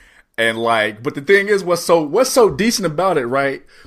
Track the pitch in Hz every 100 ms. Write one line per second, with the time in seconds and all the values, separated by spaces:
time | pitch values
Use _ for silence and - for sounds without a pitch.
0 | _ _ _ - 113 113 117 113 107 107
1 | 131 147 139 202 196 202 180 170 - 170
2 | 147 175 262 269 208 139 220 226 175 151
3 | 190 165 117 135 139 127 - -